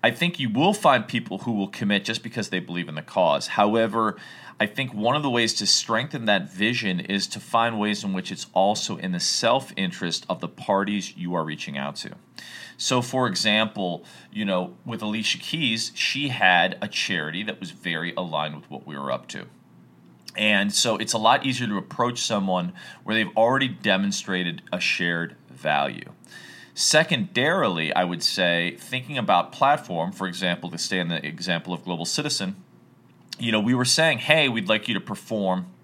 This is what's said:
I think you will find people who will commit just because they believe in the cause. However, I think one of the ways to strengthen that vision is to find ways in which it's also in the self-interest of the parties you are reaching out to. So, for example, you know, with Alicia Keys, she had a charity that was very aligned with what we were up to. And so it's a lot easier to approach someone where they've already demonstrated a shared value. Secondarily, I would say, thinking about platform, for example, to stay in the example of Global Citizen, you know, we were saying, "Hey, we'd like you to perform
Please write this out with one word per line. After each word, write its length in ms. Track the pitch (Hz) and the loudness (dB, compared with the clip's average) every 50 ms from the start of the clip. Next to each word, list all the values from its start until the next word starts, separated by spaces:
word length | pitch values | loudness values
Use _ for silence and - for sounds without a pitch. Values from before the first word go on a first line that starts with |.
| - | 2
I 80 | 117 | 2
think 300 | 120 - 170 180 175 - | 2 2 0 0 0 -2
you 80 | 139 120 | -4 -2
will 240 | 104 120 160 190 208 | 2 4 4 4 4
find 340 | 208 - 165 135 123 107 | 4 6 6 6 6 4
people 320 | - - 117 113 - - 98 | 0 -4 -4 -4 -4 -8 -6
who 140 | - 120 117 | -4 -2 0
will 160 | 104 98 95 | 0 -2 -2
commit 380 | - - 117 101 101 101 98 | -2 -2 0 2 2 2 2
just 160 | - 113 113 - | -2 -6 -6 -6
because 260 | 113 - 120 107 - | -8 -6 -6 -6 -2
they 100 | - 92 | -4 -4
believe 300 | 85 - 87 87 85 76 | -4 -4 -6 -6 -6 -6
in 60 | 78 | -6
the 80 | 78 78 | -10 -10
cause. 460 | - - 98 90 82 73 71 - - | -4 0 2 4 4 4 2 0 -4
However, 680 | - - 104 104 107 117 113 113 101 113 113 107 101 - - - - - - - - _ | 2 2 4 4 4 2 2 2 2 0 0 0 -2 -4 -12 -20 -20 -20 -20 -20 -4 _
I 60 | 107 | -4
think 300 | 104 - - 135 127 107 | -2 -2 -4 -6 -4 -4
one 200 | 104 107 117 135 | -2 0 2 2
of 80 | 151 147 | 2 0
the 60 | 143 | 2
ways 240 | 120 120 117 110 - | 2 2 2 2 0
to 120 | - 104 | 0 2
strengthen 580 | 92 - - - - 117 110 127 156 - 143 113 | 2 2 2 2 0 0 0 0 -2 -6 -4 2
that 260 | 107 101 98 90 - | 2 2 2 2 -4
vision 500 | - 92 104 110 123 117 113 101 92 90 | -4 0 0 0 0 0 -2 -2 -2 -2
is 260 | - - 98 101 95 | -2 -2 -2 -2 -2
to 140 | - - 110 | -4 -6 -10
find 380 | - - - 117 117 117 117 107 | -10 0 2 2 4 4 2 0
ways 240 | 104 104 104 101 - | 0 0 0 -2 -2
in 120 | 101 95 | -4 -4
which 180 | 92 90 - 95 | -4 -4 -6 -8
it's 140 | - - - - | -10 -10 -4 2
also 420 | 95 95 101 107 - - - 92 | 2 4 4 2 0 -2 -6 -6
in 160 | 82 - 92 90 | -4 -4 -4 -2
the 80 | 87 | -2
self-interest 1040 | 82 - - - - 113 117 131 - - - - 95 92 87 - - 85 82 - - | -2 -2 0 2 2 4 2 2 0 -4 -6 -4 -4 -4 -4 -4 -4 -4 -4 -4 -4
of 140 | - 92 87 | -6 -6 -6
the 80 | - 82 | -6 -10
parties 680 | - - - - 104 98 98 98 104 101 92 - - - | -10 -10 -2 0 2 2 2 0 -2 -4 -4 -6 -10 -8
you 160 | 87 87 90 | -6 -4 -2
are 100 | 87 80 | -2 -2
reaching 320 | 78 76 73 - - 71 | -2 -4 -8 -8 -8 -8
out 200 | 69 67 71 71 | -6 -6 -6 -8
to. 160 | - - - - - _ _ _ - - - - - - - - - | -8 -12 -14 -14 -16 _ _ _ -20 -20 -18 -18 -18 -18 -18 -12 -6
So, 240 | - - 131 127 123 | -2 2 2 2 2
for 240 | 127 - 131 127 | 2 0 0 2
example, 800 | 120 95 90 - 113 104 107 110 107 - 107 98 90 87 82 - - - - - - - | 2 0 0 2 2 4 4 2 2 0 -2 -2 -2 -2 -4 -8 -16 -20 -20 -20 -12 -6
you 140 | 104 107 | -4 -2
know, 280 | 101 95 90 92 90 - - - | 0 0 0 0 -2 -6 -14 -12
with 160 | - 117 98 107 | -10 -8 -6 -4
Alicia 340 | 107 107 110 110 - - | -4 -4 -2 0 -2 -2
Keys, 560 | 90 - - - 160 160 120 113 113 107 - - | -2 -4 -6 -4 -2 0 0 0 0 -2 -4 -4
she 340 | - - - - 156 143 139 | -2 -2 -2 -2 -2 -2 -4
had 500 | 123 - 107 92 90 87 87 95 95 - | -2 4 6 6 6 6 4 2 0 -4
a 80 | - 107 | -8 -6
charity 540 | - - - - 101 85 76 76 78 87 104 | -4 -4 -2 -2 -2 -2 -2 -4 -4 -6 -6
that 180 | 107 - - | -6 -8 -8
was 120 | 95 85 78 | -10 -14 -14
very 420 | - - 90 82 80 82 85 82 | -8 -6 -4 -4 -2 -4 -4 -4
aligned 420 | - 90 87 78 76 76 76 76 | -4 -6 -2 -2 -2 -2 -2 -6
with 140 | 73 69 - | -10 -14 -14
what 160 | 73 67 - | -14 -14 -12
we 100 | - 73 | -12 -10
were 160 | 69 69 67 65 | -8 -4 -4 -4
up 160 | 65 - - | -4 -6 -10
to. 160 | - 50 50 - - - _ _ - - - - - - - - - - - - - | -12 -12 -12 -14 -18 -20 _ _ -20 -20 -20 -20 -20 -20 -20 -20 -20 -20 -20 -12 -6
And 340 | - 107 107 107 98 98 104 | 0 2 2 4 4 2 2
so 280 | 101 - - 120 110 - | 2 2 2 2 2 0
it's 160 | 110 110 - | -2 -2 -2
a 40 | 113 | 4
lot 280 | 110 110 127 139 - | 6 6 6 6 4
easier 200 | 135 123 127 123 | 0 -2 -2 -2
to 120 | 107 104 98 | -2 -2 -4
approach 420 | 92 - - - 120 120 120 120 | -4 -6 -2 0 0 0 0 -2
someone 540 | - - 113 101 98 98 92 90 87 87 90 - - - - - - | -2 0 0 0 2 2 0 0 0 -2 -6 -10 -16 -18 -20 -14 -6
where 140 | - 107 | -2 0
they've 180 | 113 110 101 - - | 0 0 0 4 4
already 300 | 113 117 131 135 135 131 | 4 6 6 4 2 0
demonstrated 920 | 110 87 - 107 95 95 101 101 98 - - - 95 90 90 87 85 - - - | -2 -2 0 2 2 4 2 0 0 -2 -4 -2 -2 -2 -2 -2 -4 -8 -8 -6
a 80 | - 92 | -4 -2
shared 560 | - - - - 92 87 85 85 85 82 - - - _ | 0 0 0 0 0 0 0 -2 -2 -6 -8 -16 -20 _
value. 640 | - - - 76 76 71 71 67 60 50 50 50 - - - - - - - - - - - - - | -20 -6 -2 0 2 2 0 0 -4 -8 -14 -16 -18 -20 -20 -20 -20 -20 -20 -20 -20 -20 -20 -18 -6
Secondarily, 1160 | - - - - 156 165 165 175 131 104 90 - 117 127 151 170 190 156 110 90 82 80 78 - | -2 0 4 6 4 4 4 2 -2 -2 -2 0 2 2 2 2 2 2 2 2 0 0 0 2
I 100 | - 92 | 2 2
would 180 | 90 90 82 - | 2 0 0 -2
say, 540 | - - - 92 87 87 85 85 87 85 - | -2 2 2 2 4 4 2 2 0 -2 -6
thinking 380 | - - 127 131 127 - 151 | -10 -6 -6 -6 -6 -4 -4
about 340 | 131 113 - 98 87 85 - | -4 2 4 4 4 4 0
platform, 640 | - - 139 135 147 151 - - 92 82 80 90 95 | -2 2 4 4 4 2 0 -6 -4 -4 -2 -4 -4
for 140 | - 95 | -4 -6
example, 420 | 92 87 90 95 90 87 85 - 87 | -4 -4 -2 -2 -2 -2 -2 -4 -10
to 80 | 82 | -8
stay 220 | 82 - - 98 92 | -6 -6 -2 0 -2
in 100 | 90 85 | 0 0
the 160 | 85 78 - | -2 -4 -4
example 460 | 78 80 80 90 92 87 85 - 92 90 | -6 -8 -8 -4 -2 -2 -2 -2 -4 -8
of 120 | 82 - | -6 -4
Global 200 | 90 87 82 85 | -6 -6 -4 -4
Citizen, 520 | - - - 147 147 - - 101 92 98 - - _ _ - - - _ _ _ - _ _ - - - - | -4 -4 -4 -2 -2 -4 -2 -4 -4 -6 -8 -14 _ _ -20 -20 -20 _ _ _ -20 _ _ -18 -18 -12 -6
you 120 | - 117 | -2 2
know, 100 | 110 107 | 2 2
we 120 | 101 117 123 | 4 4 4
were 140 | 127 127 | 4 4
saying, 320 | 123 - - 160 165 147 120 | 2 4 6 6 4 4 2
"Hey, 280 | - - 151 160 151 | 4 4 6 6 6
we'd 220 | 135 117 113 101 90 | 4 2 0 2 2
like 200 | 110 107 - - | 2 2 2 0
you 40 | 113 | -2
to 80 | 98 | -2
perform 680 | 90 - 107 - - - 117 107 101 95 92 92 90 - - - | -2 -4 -8 -8 -6 -4 -2 0 2 2 2 0 -2 -6 -12 -20